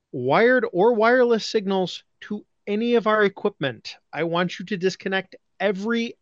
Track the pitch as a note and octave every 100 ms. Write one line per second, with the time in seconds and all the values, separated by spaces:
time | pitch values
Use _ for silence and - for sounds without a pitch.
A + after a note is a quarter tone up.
0 | _ C3 B2 E3 A#3 B3+ - E3+ A3 A3+
1 | A3+ B3+ A#3+ A3+ - A3 G3 F#3+ F3 -
2 | - _ - G#3 - _ - G#3 A#3 A#3
3 | G#3+ G#3+ G3+ - G3+ - C#3+ G#2+ - -
4 | _ C#3+ E3 E3+ F3+ - F3+ G3+ F#3 -
5 | F#3+ F#3+ F#3+ - _ - G3 F#3+ G#3 A#3
6 | A#3 -